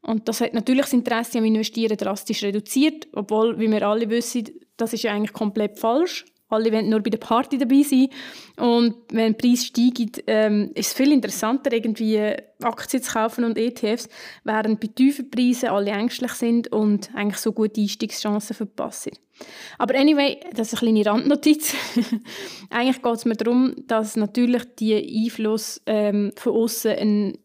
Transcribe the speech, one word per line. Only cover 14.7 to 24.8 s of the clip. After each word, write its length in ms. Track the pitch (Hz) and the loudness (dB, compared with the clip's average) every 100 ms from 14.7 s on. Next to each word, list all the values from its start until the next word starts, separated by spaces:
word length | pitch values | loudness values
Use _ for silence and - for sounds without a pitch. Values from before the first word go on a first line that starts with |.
| 220 | 0
bei 80 | 214 | -2
tiefen 420 | - 262 277 254 | 2 2 2 -6
Preisen 400 | 226 247 247 247 | 0 2 2 0
alle 220 | 202 202 | 0 0
ängstlich 400 | 202 233 - 254 | -2 -2 -4 -8
sind 400 | - 233 233 226 | -2 0 0 0
und 420 | 214 214 202 - - | 0 2 2 -2 -4
eigentlich 240 | 208 196 | -4 -2
so 120 | 226 | -4
gute 300 | 220 214 214 | 0 -2 0
Einstiegschancen 760 | 202 - 214 - 214 208 208 214 | -2 -2 -6 -4 -4 -4 -4 -8
verpassen. 560 | 202 - - - - - _ _ - - - - | -8 -8 -10 -8 -14 -14 _ _ -20 -18 -20 -6
Aber 180 | 214 262 | 0 4
anyway, 440 | 285 294 277 - - | 4 4 2 -2 -10
das 180 | - 220 | -6 -6
ist 100 | 226 | -2
eine 120 | 233 | 2
kleine 120 | 220 208 | 4 4
Randnotiz. 680 | 214 - 294 302 302 - - - - 220 226 | 2 2 2 4 2 0 -6 -2 -2 0 -4
<laughs> 480 | - - - - 196 | -6 -14 -14 -14 -8
Eigentlich 320 | 233 254 254 | -2 0 0
geht's 240 | 247 233 233 | 0 0 -2
mir 100 | 220 | 0
darum, 400 | 220 240 254 - - | 2 4 2 -2 -2
dass 300 | 226 214 220 | -2 0 -2
natürlich 480 | 208 226 247 247 233 | -2 2 2 2 -2
die 460 | - | -4